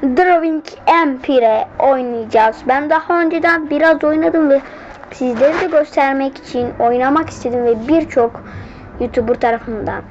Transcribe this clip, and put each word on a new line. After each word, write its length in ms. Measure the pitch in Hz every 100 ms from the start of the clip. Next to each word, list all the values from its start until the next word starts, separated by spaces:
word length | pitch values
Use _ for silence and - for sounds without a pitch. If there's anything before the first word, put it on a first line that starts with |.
Drawing 600 | 277 247 359 349 320 311 302 - -
Empire 800 | 330 320 262 262 269 226 220 - -
oynayacağız. 760 | 269 262 247 233 220 226 220 220 -
Ben 220 | 262 294
daha 320 | 320 311 349
önceden 480 | 330 330 339 339 302
biraz 340 | 294 320 302
oynadım 460 | 302 311 330 330 302
ve 120 | 277 - - - - -
sizlere 500 | - 254 233 269 330
de 40 | 370
göstermek 720 | 311 302 - 277 269 269 269
için 360 | - 247 240 -
oynamak 500 | 240 247 254 294 320
istedim 360 | - 247 247 240
ve 220 | 233 226
birçok 560 | 320 311 - 233 - - - - - - -
YouTuber 360 | 196 - 226 247
tarafından 680 | 240 226 233 220 202 196 202